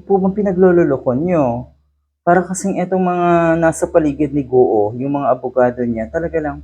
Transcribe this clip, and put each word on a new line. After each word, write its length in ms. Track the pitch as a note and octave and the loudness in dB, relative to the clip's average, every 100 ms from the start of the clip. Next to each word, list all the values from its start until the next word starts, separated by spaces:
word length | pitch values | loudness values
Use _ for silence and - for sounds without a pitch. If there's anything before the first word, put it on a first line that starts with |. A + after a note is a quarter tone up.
| - | 0
po 160 | G3 | 0
bang 160 | F#3+ G3 | 2 0
pinaglololoko 800 | G3+ F3+ F#3+ F3 E3 C3 C3+ B2+ | -2 4 4 4 2 0 -2 -2
nyo? 560 | E3+ F3 C3 A#2+ B2 _ _ _ _ _ | 0 0 0 -2 -10 _ _ _ _ _
Para 240 | - F3+ F3+ | 2 2 0
kasing 320 | F#3 G3 F3 | -4 -4 -4
etong 240 | F3+ F#3 | -2 -2
mga 560 | F#3 F3+ F3 E3+ E3 E3 | 0 0 2 2 2 2
nasa 320 | E3 D#3 E3+ | 0 0 0
paligid 400 | E3+ D#3 C#3 D3 | 0 0 0 -2
ni 160 | C#3+ B2+ | -4 0
Goo, 480 | B2+ A2+ G#2+ G#2 | 2 4 2 0
yung 240 | A#2+ C#3 C#3+ | -2 -4 -2
mga 160 | C3+ | 0
abogado 480 | B2+ B2+ B2+ B2 A#2+ | -2 -2 0 0 0
niya, 240 | A#2+ A2+ A2+ | -4 -4 -6
talaga 240 | E3 E3 E3 | -6 -6 -4
lang 240 | D3+ C#3+ | -6 -8